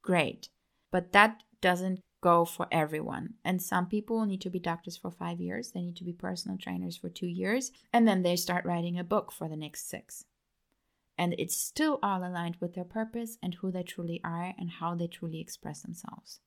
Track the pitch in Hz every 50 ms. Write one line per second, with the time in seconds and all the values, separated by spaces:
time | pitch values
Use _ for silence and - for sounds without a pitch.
0 | - - 180 175 151 - - - - - _ _ _ _ _ _ _ _ - 185
1 | 175 175 - 202 208 220 220 - - _ _ _ - 185 180 175 185 190 185 180
2 | - _ _ _ - 180 170 170 170 170 - - 175 - - 165 156 151 156 156
3 | - - - - - - - _ _ - 185 180 180 - - 185 180 175 - 214
4 | 208 - 226 226 220 208 190 190 - 190 180 180 175 180 170 170 _ - 170 -
5 | - 175 170 - 175 170 175 175 180 - 180 - - - - 180 175 175 170 175
6 | 180 175 175 175 185 190 185 175 - 190 190 185 - 185 - 180 185 180 170 -
7 | - 180 175 - - 180 170 180 185 190 220 262 262 - - - _ _ - 233
8 | 233 220 196 185 180 175 175 175 175 - 180 175 175 175 175 170 170 175 175 180
9 | 175 170 - 214 - - - - 160 160 156 156 156 147 - - - - - -
10 | - _ - - - _ _ _ _ _ _ _ _ _ _ _ _ _ _ _
11 | _ _ _ - 175 175 175 - - 170 - - - - - - 311 311 196 -
12 | - 202 196 180 180 180 180 175 170 170 170 175 - 175 175 190 180 175 - 220
13 | 220 220 - 233 233 220 226 - - 180 175 - - 190 175 185 175 180 - -
14 | 170 170 170 170 - 170 165 170 175 180 185 - 180 170 170 - 165 165 175 170
15 | 170 170 - - - 165 160 160 165 - - - - 165 151 143 - - 170 170
16 | - - - - _ - - - _